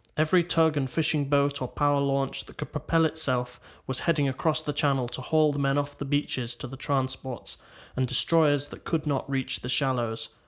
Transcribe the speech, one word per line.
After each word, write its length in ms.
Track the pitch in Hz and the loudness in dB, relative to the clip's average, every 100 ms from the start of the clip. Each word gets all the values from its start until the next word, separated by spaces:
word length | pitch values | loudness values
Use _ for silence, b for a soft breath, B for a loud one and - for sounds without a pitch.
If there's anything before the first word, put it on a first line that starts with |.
| _ - | _ -2
Every 300 | 156 180 170 | 2 2 2
tug 320 | - 160 147 | 2 2 2
and 120 | 135 | -2
fishing 380 | - 156 151 139 | 0 0 0 2
boat 320 | 143 143 - | 2 2 -2
or 60 | 127 | -6
power 320 | - 147 143 | 0 2 2
launch 460 | 139 139 135 - - | 2 0 0 -4 -10
that 120 | - | -8
could 140 | 135 | -4
propel 320 | 143 - 165 | -4 0 2
itself 560 | 160 - - 127 127 - B B - | 2 0 -2 -2 -2 -10 B B -6
was 160 | 131 | -4
heading 280 | - 151 139 | 0 2 2
across 320 | 127 165 147 | 0 0 0
the 100 | - | -2
Channel 380 | 135 147 135 123 | 0 2 0 -2
to 120 | - | -6
haul 300 | 127 160 156 | 0 4 4
the 80 | 143 | 4
men 180 | 139 139 | 2 2
off 200 | 139 - | 0 -4
the 80 | 135 | 0
beaches 500 | 143 143 - 117 - | 0 0 -4 -4 -6
to 120 | 123 | -8
the 100 | 131 | -8
transports 800 | - 139 131 - 131 123 - - B B B - | -2 0 0 -4 -6 -8 -6 -8 B B B -2
and 100 | 127 | -2
destroyers 640 | - - 165 156 143 135 | -2 2 4 4 2 -2
that 160 | - - | -8 -4
could 200 | 160 147 | -2 0
not 240 | 135 - | -2 -2
reach 300 | 135 131 - | -2 -2 -6
the 100 | 123 | -4
shallows, 600 | - 139 127 113 113 - b | -2 0 0 -2 -4 -8 b